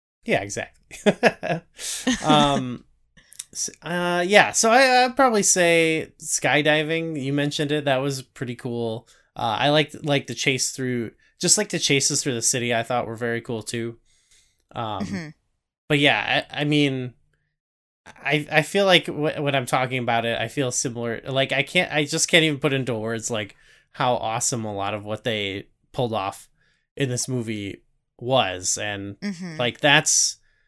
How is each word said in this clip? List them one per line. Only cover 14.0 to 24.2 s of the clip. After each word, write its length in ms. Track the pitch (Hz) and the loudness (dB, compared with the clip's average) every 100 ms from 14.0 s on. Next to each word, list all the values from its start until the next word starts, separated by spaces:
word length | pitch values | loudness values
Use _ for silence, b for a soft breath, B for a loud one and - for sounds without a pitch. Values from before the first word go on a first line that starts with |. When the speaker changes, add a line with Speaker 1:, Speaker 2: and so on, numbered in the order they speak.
| _ _ _ _ _ _ _ | _ _ _ _ _ _ _
Speaker 1:
Um, 300 | - 113 104 | -10 -6 -6
Speaker 2:
Mm-hmm. 240 | 190 185 156 - _ _ _ _ - | -6 -8 -10 -16 _ _ _ _ -2
Speaker 1:
but 100 | 147 | 2
yeah, 460 | 143 110 104 131 - | 4 2 0 -2 -4
I, 120 | - | -4
I 20 | |
mean, 500 | 147 151 143 131 123 - _ _ _ _ _ _ _ _ - | 0 2 2 0 -8 -12 _ _ _ _ _ _ _ _ -20
I, 400 | - 135 151 147 | -10 -2 -2 2
I 120 | 151 | 2
feel 240 | 147 196 196 | 2 2 4
like 200 | 175 147 | 4 2
w-, 340 | 147 151 - | -2 -4 -2
when 120 | 143 | -2
I'm 120 | 139 120 | -2 0
talking 320 | 139 127 127 | -2 0 -2
about 260 | 120 117 | 0 0
it, 140 | 117 113 | 0 -2
I 80 | 110 | -4
feel 220 | - 127 | -4 -2
similar. 500 | - 135 117 117 - - | -2 -4 -4 -6 -6 -4
Like, 260 | 135 135 | -2 0
I 100 | 131 | -2
can't, 300 | 139 180 - | 0 0 0
I 120 | 151 | -2
just 240 | 147 156 - | -2 -2 2
can't 160 | 175 | 4
even 140 | 160 139 | 2 0
put 140 | 151 | -2
into 220 | 135 127 | 0 -2
words, 360 | 113 110 113 - | -4 -4 -6 -4
like, 260 | 113 101 - _ _ _ | -6 -6 -12 _ _ _
how 220 | - 131 | -2 0
awesome 500 | 123 | 0